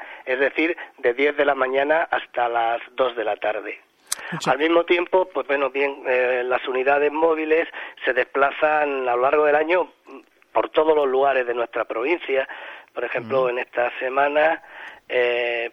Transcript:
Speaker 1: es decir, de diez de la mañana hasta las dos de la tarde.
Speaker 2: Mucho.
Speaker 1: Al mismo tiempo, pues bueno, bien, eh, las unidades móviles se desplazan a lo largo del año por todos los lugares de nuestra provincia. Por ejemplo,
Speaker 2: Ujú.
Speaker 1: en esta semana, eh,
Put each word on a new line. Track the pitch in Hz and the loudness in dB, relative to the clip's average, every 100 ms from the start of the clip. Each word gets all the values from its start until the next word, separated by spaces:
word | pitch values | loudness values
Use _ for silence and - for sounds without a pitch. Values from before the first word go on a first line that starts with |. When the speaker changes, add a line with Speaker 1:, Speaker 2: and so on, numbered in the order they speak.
| - - | -8 -12
Speaker 1:
es | - 131 | -4 0
decir, | 139 - 165 170 - - | 0 0 -2 -2 -10 -4
de | 123 | -2
diez | 120 147 147 | 2 0 2
de | |
la | 143 | 2
mañana | 135 131 135 143 160 170 | 2 0 0 2 0 0
hasta | 123 - - 120 | -4 -4 -4 -2
las | 117 113 117 - - | 0 0 -2 -6 -2
dos | 127 120 | -2 -2
de | |
la | 107 104 | -4 -2
tarde. | 107 107 104 - _ _ - - - | -4 -4 -8 -14 _ _ -12 -10 -10
Speaker 2:
Mucho. | 160 160 | -4 0
Speaker 1:
Al | 131 | 2
mismo | 160 170 | 4 4
tiempo, | 170 175 180 185 180 | 4 0 2 2 2
pues | 143 135 | -2 -2
bueno, | 143 135 | 0 0
bien, | 135 139 139 127 | 0 -2 -2 -2
eh, | 127 123 127 | 0 2 0
las | 127 123 - | 0 -2 -2
unidades | 127 131 143 147 | 0 2 4 2
móviles | 156 165 160 156 160 160 - - - | 2 2 2 2 0 0 -8 -16 -6
se | - | -2
desplazan | 123 - 139 139 - 156 151 147 135 127 | 0 0 2 0 2 0 2 0 -2 0
a | 120 | 2
lo | |
largo | 131 151 | 2 4
del | 151 147 | 4 2
año | 160 180 156 _ - 135 - _ _ | 2 0 0 _ -20 -20 -20 _ _
por | 113 113 | -4 0
todos | - 156 151 | 2 4 4
los | 135 | 4
lugares | 131 139 131 120 | 4 4 2 0
de | |
nuestra | 120 117 117 | -2 -4 -4
provincia. | 107 117 139 175 - 135 135 - - - - | -4 -2 -2 -2 -2 -2 -2 -8 -16 -18 -14
Por | - | -8
ejemplo, | 120 127 117 131 | -6 -6 -2 0
Speaker 2:
Ujú. | 127 | 0
Speaker 1:
en | 123 | -2
esta | 123 120 120 - | -4 -2 -2 -2
semana, | 127 135 143 147 156 160 - - - - - | -4 0 2 2 2 0 -8 -18 -18 -16 -4
eh, | 123 120 120 120 117 117 | 0 2 0 -2 -2 -6